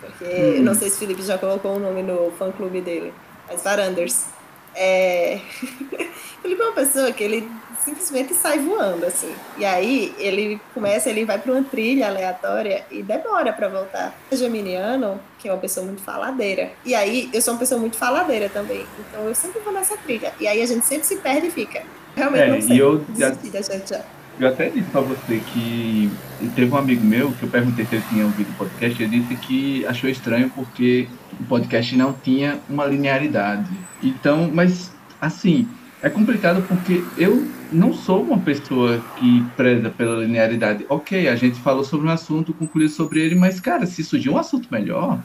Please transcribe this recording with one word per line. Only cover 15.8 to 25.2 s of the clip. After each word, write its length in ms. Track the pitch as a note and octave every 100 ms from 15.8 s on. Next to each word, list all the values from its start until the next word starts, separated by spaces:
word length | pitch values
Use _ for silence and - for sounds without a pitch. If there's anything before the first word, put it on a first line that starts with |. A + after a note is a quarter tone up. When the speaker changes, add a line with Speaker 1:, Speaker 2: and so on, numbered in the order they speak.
| F#3
Speaker 1:
muito 140 | G3
faladeira. 680 | - - A3 C4 G3+ F#3 F3+ -
E 100 | A#3+
aí, 340 | A#3 G3+ A#3+ A#3
eu 80 | A3
sou 120 | A#3+
uma 60 | A#3
pessoa 180 | B3+ B3
muito 160 | A3+ -
faladeira 520 | B3+ C#4 F4 A3+ G3+
também. 360 | G3+ G#3 G3 G3 - G#3
Então, 140 | G#3+ G#3+
eu 80 |
sempre 260 | A#3 F4 A4
vou 120 | G#4
nessa 240 | G4 F#4+ G#4
trilha. 340 | D#4 A3+ - -
E 60 | G#3+
aí, 140 | G#3+
a 40 | A#3+
gente 180 | A#3 A#3+
sempre 200 | C#4+ -
se 100 | F#4+
perde 320 | C#4+ C#4 E4+
e 20 |
fica. 320 | D4+ G#3 - - - - -
Realmente 260 | C#4+ C#4
Speaker 2:
É, 60 | C3
Speaker 1:
não 80 | A2+
Speaker 2:
e 60 |
Speaker 1:
sei. 180 | G#2+ B2
Speaker 2:
eu 240 | C#3 D3+ - A2+
já 100 | C3+
Speaker 1:
Desisti 200 | C3+ G#3+
da 100 | F#3+
gente 300 | G3+ G3 F#3+
já. 100 | F#3+ - - - -
Speaker 2:
eu 80 | B2+
até 200 | C3 -
disse 180 | C4+ F3+
pra 100 | C#3
você 380 | B2+ -